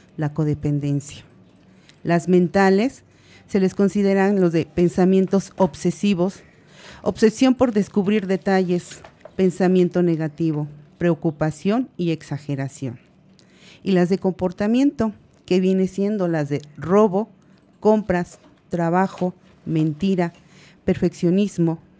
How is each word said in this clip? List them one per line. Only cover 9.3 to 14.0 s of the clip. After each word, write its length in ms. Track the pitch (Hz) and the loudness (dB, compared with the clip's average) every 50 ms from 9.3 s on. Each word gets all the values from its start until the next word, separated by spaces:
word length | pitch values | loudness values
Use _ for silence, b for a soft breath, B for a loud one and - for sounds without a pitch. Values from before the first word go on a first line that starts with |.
| - | -4
pensamiento 680 | - 190 185 175 - 196 180 185 185 180 175 175 180 | 0 0 0 2 2 2 2 4 4 2 2 2 0
negativo, 680 | 175 175 165 151 160 156 151 - 170 160 156 147 147 147 - - - - _ _ | 0 2 0 0 -4 -6 -6 -4 -2 -2 -2 -2 -4 -6 -10 -16 -20 -20 _ _
preocupación 920 | 170 175 170 - - 170 151 151 156 156 151 - - 190 208 240 262 - - - | -2 0 0 0 -2 -4 -4 -2 -4 -4 -4 -4 -2 -2 -2 0 -2 -4 -6 -6
y 120 | 180 170 | -4 -4
exageración. 840 | 160 156 - - 147 143 - - 143 135 135 135 - - - 131 120 - - _ _ _ _ _ _ B B B B B B B B B B | -4 -4 -6 -8 -10 -10 -8 -8 -6 -6 -6 -8 -8 -10 -10 -10 -10 -12 -16 _ _ _ _ _ _ B B B B B B B B B B
Y 80 | 190 | 0
las 180 | 196 175 | 2 2